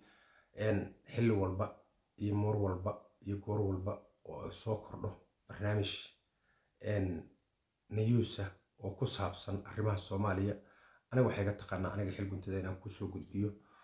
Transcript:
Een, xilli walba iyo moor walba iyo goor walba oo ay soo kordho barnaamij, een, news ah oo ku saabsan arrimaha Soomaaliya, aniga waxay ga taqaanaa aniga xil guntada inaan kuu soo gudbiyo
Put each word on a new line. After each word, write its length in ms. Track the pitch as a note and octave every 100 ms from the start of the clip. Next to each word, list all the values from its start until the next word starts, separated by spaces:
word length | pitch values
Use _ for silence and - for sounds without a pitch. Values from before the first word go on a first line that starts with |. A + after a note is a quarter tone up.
| - - _ _ _ -
Een, 240 | G#2+ G2+ - - -
xilli 180 | - A#2
walba 340 | G#2 F#2+ F#2+ G#2 - _ _ _ -
iyo 180 | G#2 G2+
moor 200 | G#2 G#2+
walba 360 | G2 F2+ F#2+ - - _
iyo 160 | G2+ G2+
goor 220 | G#2+ G#2
walba 320 | G2 F#2 F#2+ - - _
oo 220 | - - -
ay 60 |
soo 260 | - - G#2+
kordho 340 | - - G2+ - - _ -
barnaamij, 440 | - G#2 G#2+ G2 - - - _ _ _ _ _ _
een, 260 | G#2 G#2 F#2 E2 - _ _ _ _ _ _
news 500 | G#2 A2 A#2+ G2+ -
ah 100 | F#2+ - _ -
oo 120 | - -
ku 100 | A#2
saabsan 560 | - F#2 F#2 - G2 -
arrimaha 320 | - G#2 G2
Soomaaliya, 580 | - G2 G#2 F#2+ G2 G2+ - - - - _
aniga 160 | B2+ A#2+
waxay 180 | - G2+
ga 80 |
taqaanaa 380 | G2+ - F#2 F#2
aniga 180 | G2 G2
xil 180 | F#2 G2
guntada 300 | G2 G2+ F#2+
inaan 200 | F#2 F#2
kuu 100 | G#2
soo 160 | - F#2
gudbiyo 420 | F2+ D#2 G2 G#2 G2+ - -